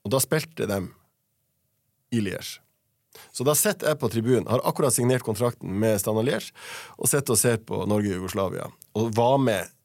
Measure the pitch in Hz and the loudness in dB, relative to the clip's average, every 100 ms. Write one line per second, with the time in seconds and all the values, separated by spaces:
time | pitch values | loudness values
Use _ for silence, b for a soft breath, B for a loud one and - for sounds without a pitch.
0 | 101 131 - 156 - - 101 98 90 - | 0 -2 0 -2 -4 -6 -4 -2 -6 -12
1 | _ _ _ _ _ _ _ _ _ _ | _ _ _ _ _ _ _ _ _ _
2 | _ 117 101 90 - - _ _ _ _ | _ -2 -2 -6 -10 -16 _ _ _ _
3 | _ B B - 139 147 214 196 - 151 | _ B B -2 0 2 2 0 0 0
4 | 117 117 110 120 - 120 - - 147 - | 0 0 4 2 4 0 0 2 2 2
5 | 123 127 - 101 120 113 92 95 110 104 | 2 2 0 -2 -2 -2 -6 0 2 2
6 | 113 110 117 - - B B B B B | 0 0 0 -2 -6 B B B B B
7 | - 147 135 113 123 113 - 98 98 104 | 0 0 0 2 2 0 -2 -6 0 0
8 | 104 90 92 101 95 - - - - 107 | 0 -2 -4 -4 -4 -4 -10 -16 -10 -4
9 | 113 110 117 139 131 98 - _ | -2 2 4 4 2 0 -4 _